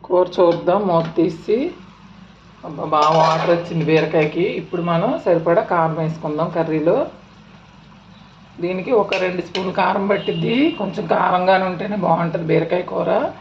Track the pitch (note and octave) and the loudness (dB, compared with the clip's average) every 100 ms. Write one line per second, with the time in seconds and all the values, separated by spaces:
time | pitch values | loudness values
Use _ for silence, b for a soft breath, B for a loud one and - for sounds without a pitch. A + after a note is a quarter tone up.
0 | - F3+ F3+ - F3 E3 E3 G3 G3 E3 | 0 0 2 2 2 4 0 0 2 0
1 | E3 - F3 - - A3 E4 - - - | 0 0 -2 -2 -2 -2 -2 -8 -20 -20
2 | - - - - - - E3+ D3 D#3 D3+ | -20 -20 -20 -20 -20 -18 -14 -8 0 2
3 | D3+ D#3+ D#3+ D#3+ E3+ E3+ - E3 D3+ D#3+ | 4 4 4 2 2 0 0 -2 2 2
4 | - E3 D3+ D#3+ G3+ B3+ E3 F3+ E3+ E3+ | 2 0 0 0 -2 -2 -6 -6 -2 0
5 | G#3+ D#4 G3+ E3+ E3 E3+ A3+ F3+ D#3+ D#3+ | 0 -2 0 2 2 0 2 0 0 0
6 | D#3+ D#3+ D#3 D3+ F3 E3+ D#3 D#3 D#3 A3+ | -4 -4 -6 -4 -2 -2 -2 0 2 0
7 | D#4+ - - - - - - - - - | -2 -8 -20 -20 -20 -20 -20 -20 -20 -20
8 | - - - - - - F3 F#3 F3 A#3+ | -20 -20 -20 -20 -20 -8 -6 -4 0 0
9 | G3 G3 F#3 F3+ F3 F#3+ F#3 G3 F#3+ G3 | 0 -2 -2 -2 -6 -6 -4 0 0 0
10 | G3 G3 - E3+ A3+ A#3 D#4+ D#4+ G3 F3 | 0 0 -2 -2 0 2 0 0 -6 -6
11 | E3 - F3+ F3+ F#3 F#3+ F#3+ F3 G3 G3+ | -2 0 2 2 4 2 2 -4 -6 -2
12 | E3+ E3 E3+ F3 D#3+ D#3+ D#3+ F3+ F3+ F3+ | 0 0 0 -4 0 0 0 -4 -4 -4
13 | F3 G3 D4+ - | 0 0 -2 -8